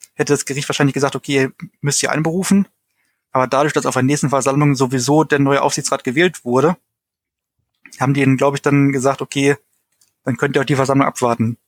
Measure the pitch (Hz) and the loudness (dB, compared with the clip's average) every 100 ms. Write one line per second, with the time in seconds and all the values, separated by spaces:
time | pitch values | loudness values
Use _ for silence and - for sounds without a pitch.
0 | - - 139 143 - 139 - 156 143 139 | -10 -4 0 -2 -2 -8 -6 0 0 0
1 | 139 135 - 139 135 - 165 _ 143 - | -2 -4 -2 -2 -2 -6 -18 _ -4 -2
2 | 147 147 160 180 180 196 190 _ _ _ | -2 -2 -2 -4 0 0 0 _ _ _
3 | _ _ _ 131 127 135 151 147 139 127 | _ _ _ -2 0 0 0 0 -2 0
4 | 131 147 135 135 135 139 147 131 127 131 | 0 0 -2 -2 0 2 2 2 0 -2
5 | 120 151 147 143 139 139 143 - - 135 | 2 2 2 2 2 2 0 -2 -4 -4
6 | 135 127 180 - 123 123 156 175 _ _ | -2 0 0 -2 -2 2 2 0 _ _
7 | _ _ _ _ _ _ _ _ _ - | _ _ _ _ _ _ _ _ _ -4
8 | 135 139 135 131 139 139 147 143 139 135 | -2 0 0 2 0 0 0 2 2 2
9 | 135 135 139 143 139 139 _ _ _ _ | -2 -2 -6 0 0 0 _ _ _ _
10 | _ _ - 123 143 143 131 135 135 139 | _ _ -6 -2 0 0 0 0 2 2
11 | 143 - 123 117 113 120 | 0 0 -2 0 -2 -6